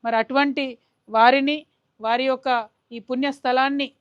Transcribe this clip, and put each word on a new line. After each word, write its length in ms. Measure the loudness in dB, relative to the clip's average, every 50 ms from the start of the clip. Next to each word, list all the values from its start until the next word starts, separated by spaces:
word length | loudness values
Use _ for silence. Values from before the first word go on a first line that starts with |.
| -4
మరి 120 | -2 0 0
అటువంటి 420 | -2 0 0 0 0 0 -2 -4 -6 -6 -8 _ _ _ _ _ _ -4
వారిని, 480 | 2 6 6 6 6 4 2 0 -2 -4 -8 _ _ _ _ _ _ _
వారి 240 | -4 -2 -2 0 0 -2
యొక్క 180 | -2 -2 _ -4 -4 -4 -4 -8 _ _ _ _ -16
ఈ 40 | -16 -10 -8
పుణ్యస్థలాన్ని 800 | -6 -4 -4 -4 -6 -6 -4 -2 0 0 0 0 -2 -4 -6 -8 _ _